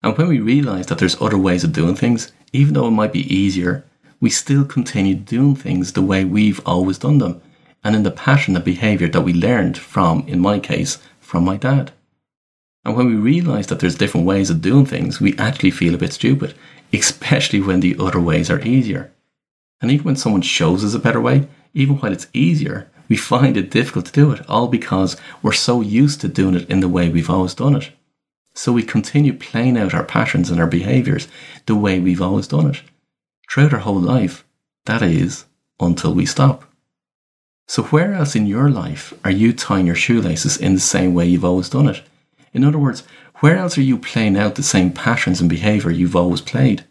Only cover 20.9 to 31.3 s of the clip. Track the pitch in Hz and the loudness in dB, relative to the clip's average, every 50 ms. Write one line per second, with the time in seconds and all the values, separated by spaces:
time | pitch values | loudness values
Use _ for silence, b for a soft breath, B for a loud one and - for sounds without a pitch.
20.9 | 110 117 - - - 117 117 123 135 139 143 b b b b b _ 151 135 139 | -4 -2 -2 -2 -2 0 0 2 2 2 0 b b b b b _ -2 0 0
21.9 | 143 139 - 107 98 - - _ _ 120 135 165 170 151 - - - 98 - _ | 0 0 -2 -6 -6 -6 -10 _ _ 0 2 2 2 0 -2 -4 -6 -8 -12 _
22.9 | _ _ _ _ 117 - - - 123 123 135 135 120 104 90 - - 120 117 - | _ _ _ _ -2 -2 0 -2 0 2 2 2 2 0 -2 0 -2 -2 -2 0
23.9 | - - 90 - - 143 147 151 120 - - - 101 110 120 120 117 113 - - | -4 -6 -8 -2 2 4 4 4 2 -2 -6 -4 -2 -2 0 0 -2 -4 -2 -2
24.9 | 95 95 95 92 - B B B B B - 110 110 - - - 120 123 110 101 | 0 0 0 -2 -2 B B B B B -4 -2 -2 -2 0 0 0 0 0 0
25.9 | 104 117 139 147 143 - - 92 - - 95 95 92 87 87 - - 95 92 90 | 2 4 4 4 2 -2 -6 -4 -2 0 0 2 2 0 -2 -2 -2 0 0 2
26.9 | 87 90 87 85 80 85 78 - 90 95 92 90 - - 113 139 143 143 - - | 0 0 0 2 0 0 0 0 0 0 0 -2 -4 -2 0 0 0 0 -2 -8
27.9 | - _ _ _ _ _ _ _ _ _ _ _ _ - - - 120 120 113 113 | -18 _ _ _ _ _ _ _ _ _ _ _ _ -6 -2 0 0 0 0 0
28.9 | - 107 98 - - 147 147 139 - - - - - 113 117 127 123 117 104 92 | -2 -4 -4 0 0 2 2 2 0 -2 -12 -8 -4 0 0 2 2 2 0 0
29.9 | - 82 - - - 110 113 - - - 87 87 85 85 85 82 - 87 90 101 | -2 -4 -6 -2 -2 -2 -2 0 0 -2 0 0 0 0 0 0 0 -2 -2 0
30.9 | 127 131 117 143 143 - - B | 0 0 2 0 -2 -4 -4 B